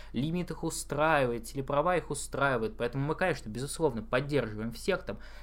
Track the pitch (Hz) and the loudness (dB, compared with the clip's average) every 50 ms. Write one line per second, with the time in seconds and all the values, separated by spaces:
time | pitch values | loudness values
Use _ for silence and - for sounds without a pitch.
0 | - - - 113 131 160 165 180 175 - 160 - - 165 - - - - 143 139 | -12 -6 -2 -2 0 0 0 -2 -2 -4 -6 -4 -4 -4 -4 -4 -4 -2 0 2
1 | 151 160 160 143 135 120 120 117 113 - - 135 131 - 143 143 151 175 180 165 | 4 6 6 6 4 4 2 -2 -4 -6 -6 -6 -2 0 2 2 4 4 4 2
2 | 151 - 147 139 - - - 127 131 139 135 117 110 107 - - 117 120 - 135 | 2 -2 -4 -6 -6 -4 -2 0 2 2 2 2 0 -2 -2 -2 -2 -2 0 0
3 | 139 147 156 - 185 185 151 127 - 110 107 117 131 147 - - 165 147 113 113 | 0 0 0 2 2 0 0 0 -4 -6 -4 -4 -4 -4 -2 2 2 2 2 2
4 | 107 - - 127 143 143 147 139 117 110 104 104 110 117 117 - - - 185 180 | -2 2 2 2 2 4 2 2 2 2 -2 -4 -4 -4 -4 -4 0 0 0 0
5 | - - - - - - - - | 0 -4 -8 -8 -8 -12 -14 -12